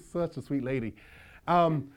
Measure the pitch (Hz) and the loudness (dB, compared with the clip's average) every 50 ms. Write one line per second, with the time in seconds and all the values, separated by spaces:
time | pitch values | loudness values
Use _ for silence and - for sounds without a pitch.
0 | - - - 175 170 165 - 135 - - 143 139 120 127 135 131 117 107 - - | -6 -8 -6 -4 -4 -4 -6 -10 -6 -4 -4 -4 -2 -2 -2 -2 -4 -6 -8 -12
1 | - - - - - - - - _ - 170 175 170 165 160 143 127 - - | -18 -20 -20 -20 -20 -20 -20 -10 _ 2 4 4 4 4 2 0 -4 -6 -12